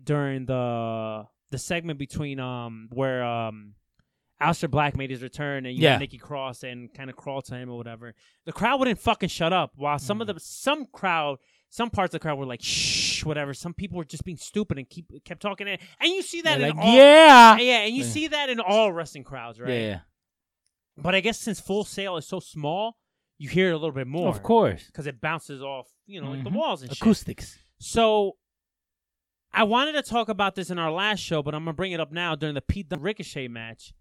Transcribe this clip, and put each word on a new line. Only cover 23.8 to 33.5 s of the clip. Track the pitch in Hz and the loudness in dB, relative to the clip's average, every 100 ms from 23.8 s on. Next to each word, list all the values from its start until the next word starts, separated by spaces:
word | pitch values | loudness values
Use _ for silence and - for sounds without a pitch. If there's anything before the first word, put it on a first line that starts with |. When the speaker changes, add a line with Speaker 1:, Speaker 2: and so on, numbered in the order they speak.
| 160 | -4
Speaker 1:
bit | 135 127 | -6 -8
more. | 160 156 | -4 -4
Speaker 2:
Of | 107 | -2
course. | - 226 143 82 - | 2 2 2 -2 -12
Speaker 1:
'Cause | - 143 | -14 -14
it | 117 | -10
bounces | 156 160 - 135 | -8 -8 -10 -14
off, | 139 135 - _ - | -12 -12 -16 _ -20
you | 190 | -14
know, | 139 | -12
like, | 135 | -10
the | 127 | -6
Speaker 2:
Mm-hmm. | 208 | -4
Speaker 1:
walls | 311 165 | -4 -6
and | 127 | -10
shit. | - | -2
Speaker 2:
Acoustics. | 226 - - - - - _ - | 0 0 -2 -14 -16 -20 _ -20
Speaker 1:
So, | - 226 220 214 196 - _ _ _ _ _ _ _ _ _ _ _ | -4 0 2 2 -2 -6 _ _ _ _ _ _ _ _ _ _ _
I | 190 | 0
wanted | 214 240 302 | 2 2 0
to | 294 | -4
talk | - 233 220 | -4 -4 -4
about | 202 196 | -2 -4
this | 190 180 | -4 -8
in | 175 | -6
our | 160 | -4
last | 170 208 208 | -4 -4 -4
show, | - 160 | -4 -4
but | 143 | -4
I'm | 151 | -6
gonna | 165 | -8
bring | 147 190 | -6 -6
it | 165 | -6
up | 147 | -6
now | 170 175 | -6 -6
during | 147 156 | -4 -6
the | 143 | -6
Pete | - 202 156 | -6 -6 -8
Dunne | 160 | -8
Ricochet | 180 214 156 147 | -8 -8 -12 -12
match. | 123 | -12